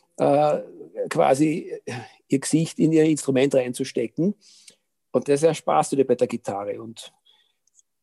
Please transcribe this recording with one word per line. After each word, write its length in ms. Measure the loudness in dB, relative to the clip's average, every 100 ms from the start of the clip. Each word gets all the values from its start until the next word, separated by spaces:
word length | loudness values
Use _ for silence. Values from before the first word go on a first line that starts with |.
| _ -2
äh, 420 | 2 4 2 0 -4 -16 -14 -8 -4
quasi 640 | 2 4 4 2 0 -6 -12 -10 -12 -12 _ -4
ihr 100 | -4
Gesicht 400 | 0 0 0 0
in 140 | 2
ihr 120 | 4
Instrument 500 | 4 2 0 0 2
reinzustecken. 800 | 2 0 -4 -6 -4 -6 -2 -2 -4 _ -20 -20 -20 _ _ _
Und 160 | -4 0
das 160 | 2
ersparst 480 | 2 0 0 0 2
du 40 | 2
dir 80 |
bei 120 | 2 2
der 100 | 0
Gitarre. 560 | -4 -6 -8 -6 -10
Und 300 | -12 -16 -20 _ _ _ _ _ _ _ _ _